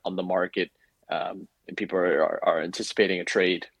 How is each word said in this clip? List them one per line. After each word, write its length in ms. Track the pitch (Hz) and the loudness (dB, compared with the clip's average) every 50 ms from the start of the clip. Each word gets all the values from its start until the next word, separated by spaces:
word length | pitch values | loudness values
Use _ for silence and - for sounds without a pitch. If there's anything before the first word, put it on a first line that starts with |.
| - | -8
on 120 | 90 92 | -6 -4
the 60 | 95 90 | -4 -2
market, 480 | 90 90 92 90 92 - 98 87 - _ _ _ _ _ _ _ - | 0 0 0 0 0 0 -2 -4 -4 _ _ _ _ _ _ _ -6
um, 380 | - 80 87 92 95 95 - - _ _ _ - | -4 -4 -4 -6 -8 -10 -14 -18 _ _ _ -14
and 80 | 87 | -8
people 220 | - 104 - - 92 | -8 -6 -2 0 2
are, 240 | 87 90 85 80 78 | 2 4 4 4 2
are, 180 | - - - - | 2 0 0 2
are 200 | 87 85 80 78 | 2 2 2 0
anticipating 580 | 87 92 - 110 - - - 104 95 92 87 | -4 -4 -6 -8 -2 2 2 2 2 2 0
a 40 | 87 | -2
trade 420 | - - 107 92 90 90 85 - - _ _ | 0 2 2 4 4 2 0 -4 -10 _ _